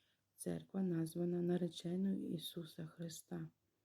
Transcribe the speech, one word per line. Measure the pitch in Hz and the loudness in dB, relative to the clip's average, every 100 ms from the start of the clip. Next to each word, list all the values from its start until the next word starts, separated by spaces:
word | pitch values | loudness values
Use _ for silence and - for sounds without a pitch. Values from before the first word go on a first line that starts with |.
| _ _ _ - | _ _ _ -6
Церква | 180 165 160 196 | -2 -2 -2 0
названа | 185 165 160 170 175 175 | 2 4 2 2 2 4
нареченою | 175 175 180 - 170 185 196 190 - | 4 4 2 -2 -2 2 2 2 0
Ісуса | 165 - 175 160 - 160 | -2 -4 -6 -8 -8 -10
Христа. | - 170 156 - 170 160 - _ _ | -8 -8 -8 -8 -6 -6 -10 _ _